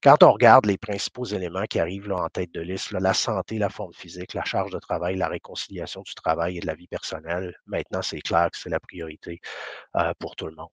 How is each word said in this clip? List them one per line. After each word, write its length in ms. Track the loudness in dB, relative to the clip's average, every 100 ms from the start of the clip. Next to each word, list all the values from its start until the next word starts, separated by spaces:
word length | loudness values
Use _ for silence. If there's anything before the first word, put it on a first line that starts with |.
quand 200 | 8 10
on 100 | 8
regarde 320 | 8 8 8 8
les 120 | 0
principaux 460 | -2 -4 -6 -6 -4
éléments 380 | -2 -2 -4 -2
qui 140 | 0
arrivent 280 | 0 -2 -4
là, 80 | -2
en 120 | -2
tête 220 | -4 -6
de 100 | -6
liste, 300 | -6 -6 -6
là, 80 | 0
la 140 | 0
santé, 440 | 0 0 -4 -4 -2
la 100 | -2
forme 240 | -4 -12
physique, 400 | -10 -14 -10 -8
la 100 | -6
charge 260 | -4 -2 -2
de 80 | -6
travail, 380 | -6 -4 -2 -2
la 120 | -2
réconciliation 760 | -4 -8 -12 -10 -8 -8 -10
du 120 | -14
travail 420 | -6 -2 0 0 -2
et 20 |
de 60 | -6
la 80 |
vie 140 | -8 -8
personnelle, 680 | -10 -8 -10 -4 -4 -4 -12 -8
maintenant, 340 | -6 -4 -6
c'est 180 | -6 -8
clair 300 | 0 2 2
que 80 | 0
c'est 120 | -4
la 100 | -4
priorité, 600 | -4 -10 -10 -10 -12 -12 -12 -12 -12 -14 -6 -2
euh, 180 | -2 -2
pour 180 | -8 -8
tout 100 | -10
le 80 | -10
monde. 120 | -16